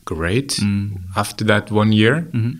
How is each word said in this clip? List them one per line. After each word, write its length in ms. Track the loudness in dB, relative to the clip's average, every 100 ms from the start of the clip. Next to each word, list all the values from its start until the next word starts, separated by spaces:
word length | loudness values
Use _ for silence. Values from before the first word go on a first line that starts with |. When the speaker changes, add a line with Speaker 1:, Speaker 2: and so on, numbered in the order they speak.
Speaker 1:
great 540 | -10 -4 -2 -2 -2 -2
Speaker 2:
Mm. 400 | 0 0 -2 -6 -6 -4
Speaker 1:
after 280 | -4 -2 2
that 240 | 2 2
one 220 | 2 4
year. 340 | 4 4 2 -2
Speaker 2:
Mm-hmm. 180 | -4 -4